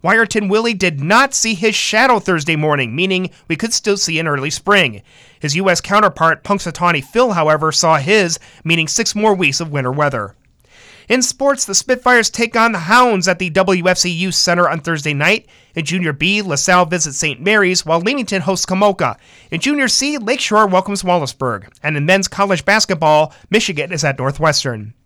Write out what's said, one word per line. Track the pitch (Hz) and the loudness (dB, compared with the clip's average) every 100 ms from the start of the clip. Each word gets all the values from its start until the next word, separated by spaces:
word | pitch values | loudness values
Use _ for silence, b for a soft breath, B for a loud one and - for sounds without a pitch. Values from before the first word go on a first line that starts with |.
Wyerton | 175 226 220 220 202 | 2 2 2 0 0
Willie | 208 233 | 0 0
did | 202 185 143 | 0 -2 -2
not | 151 220 269 - | 2 2 2 0
see | 226 | -2
his | 190 220 - | 0 0 0
shadow | - 214 262 226 | 0 2 4 2
Thursday | 185 170 147 156 | 2 -2 0 0
morning, | 156 147 120 127 | 0 0 -2 -2
meaning | 185 185 185 b _ | -2 -2 -4 b _
we | 160 | -4
could | 226 | -2
still | - 214 202 | -2 -2 -2
see | 175 160 | -2 -2
an | 160 | -2
early | 143 143 | -2 -4
spring. | - - 202 147 104 b b b b | -6 2 2 2 -4 b b b b
His | 151 156 | -4 0
U | 196 | 0
S | 170 | 0
counterpart, | - 202 208 139 165 151 | 2 0 0 0 0 0
Punxsutawney | - 196 175 165 175 160 | -2 -4 -4 -2 -2 -2
Phil, | 131 226 247 | -2 0 0
however, | 180 156 156 156 | 2 2 2 0
saw | - 165 156 | 0 2 2
his, | 139 214 180 165 B B | 2 2 2 -4 B B
meaning | 160 165 156 | -2 -2 0
six | - 214 | -2 -2
more | 208 214 190 | 0 2 2
weeks | 160 131 | 0 -2
of | 160 | -4
winter | 143 127 | -4 -2
weather. | 143 147 113 101 _ _ _ B B B B B | 0 -2 -2 -8 _ _ _ B B B B B
In | 247 | 0
sports, | 233 - 277 269 - | 0 0 0 0 -2
the | 196 | -4
Spitfires | - 254 254 247 220 | 0 0 4 4 2
take | - 233 233 | -2 -2 2
on | 226 | 2
the | 202 | 0
Hounds | 160 240 247 202 180 | 2 4 4 2 0
at | 180 | -2
the | 185 | 0
W | 156 185 185 175 | 0 2 2 2
F | 175 | 0
C | 180 | -2
Youth | 165 185 | -2 -4
Center | - - 170 170 | 0 0 2 0
on | 160 | 0
Thursday | 151 156 147 | -4 -4 -2
night. | 143 156 220 _ b b - | 0 0 0 _ b b -8
In | 147 | -4
Junior | 180 170 | -2 -2
B, | 139 165 208 | -2 0 0
LaSalle | 190 139 - 180 175 | -2 -2 2 2 2
visits | 175 156 131 | 0 -4 -4
Saint | 156 127 | -6 -2
Mary's, | 170 214 185 180 156 | 0 2 2 0 0
while | 165 | 0
Leamington | 185 285 220 196 | 0 -4 -4 -4
hosts | 160 185 - | -2 -4 -2
Komoka. | 185 202 190 139 104 b b b | 2 2 2 -4 -4 b b b
In | 165 | -6
Junior | 254 294 254 | -2 0 0
C, | - 277 294 | 0 -2 -4
Lakeshore | 208 277 - 214 214 | -4 -4 0 2 4
welcomes | 185 190 202 | 2 0 -6
Wallaceburg. | 185 175 135 - 131 104 - _ | 0 0 -2 -6 -6 -6 -10 _
And | 147 151 | -6 -2
in | 147 | 2
men's | 190 190 | 2 0
college | - 202 180 - | -2 -2 0 0
basketball, | 214 - 175 156 151 156 B B | 0 0 0 2 4 2 B B
Michigan | 214 226 151 175 | -2 0 -6 -6
is | 170 | -2
at | 147 135 | -2 -2
Northwestern. | 131 139 156 143 139 113 107 - | -4 0 0 0 -4 -6 -12 -18